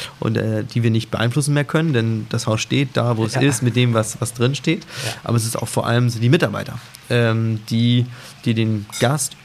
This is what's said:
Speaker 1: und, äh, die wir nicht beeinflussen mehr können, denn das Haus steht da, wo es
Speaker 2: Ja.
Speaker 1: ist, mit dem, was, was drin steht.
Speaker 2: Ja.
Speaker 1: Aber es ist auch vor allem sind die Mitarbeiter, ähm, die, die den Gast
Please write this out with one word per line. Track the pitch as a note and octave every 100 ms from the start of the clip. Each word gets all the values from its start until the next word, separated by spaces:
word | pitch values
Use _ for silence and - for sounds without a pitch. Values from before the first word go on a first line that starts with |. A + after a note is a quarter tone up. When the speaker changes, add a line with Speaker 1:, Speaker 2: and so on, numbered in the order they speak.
| - -
Speaker 1:
und, | A#2 A2
äh, | G#2+ A2
die | A2 A#2+
wir | A#2
nicht | A2+ -
beeinflussen | - A#2 D3+ C#3+
mehr | D3 C#3+
können, | D#3+ E3
denn | B2 A2+ A2 A2
das | A#2+ -
Haus | A2
steht | - B2+ C3+ A#2+
da, | A#2 A2+
wo | A2
es | C3
Speaker 2:
Ja. |
Speaker 1:
ist, | C#3 B2+
mit | B2 A#2+
dem, | B2
was, | A2+ A2 -
was | A2+
drin | - B2 C#3
steht. | - D#3+ - - A2+
Speaker 2:
Ja. | - -
Speaker 1:
Aber | A#2
es | A2+
ist | -
auch | -
vor | - -
allem | A#2+ B2
sind | A#2
die | A#2+
Mitarbeiter, | F3 B2+ G2+ G2+ - - - -
ähm, | A#2+ A#2 A2+ A2+ A2 A2
die, | A2+ A#2+ B2 B2 - - -
die | - A2+
den | A2 G#2+ G2+ -
Gast | A#2 D3+ - -